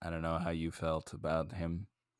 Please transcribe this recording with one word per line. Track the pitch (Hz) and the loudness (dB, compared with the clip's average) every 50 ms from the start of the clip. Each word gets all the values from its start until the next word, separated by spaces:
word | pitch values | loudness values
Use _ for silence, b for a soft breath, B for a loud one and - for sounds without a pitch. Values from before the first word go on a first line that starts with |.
I | - 85 | -4 -2
don't | 82 82 82 | -2 0 2
know | 82 82 80 | 2 2 2
how | 87 85 | 2 2
you | 85 82 82 80 | 0 2 0 0
felt | - - 82 80 80 80 - - - | 0 0 0 2 2 2 0 -4 -8
about | 73 80 78 80 80 80 71 - | -4 0 2 2 2 2 0 -2
him. | 87 82 82 85 90 101 - _ _ _ _ _ _ | -2 -2 0 -2 -2 -4 -8 _ _ _ _ _ _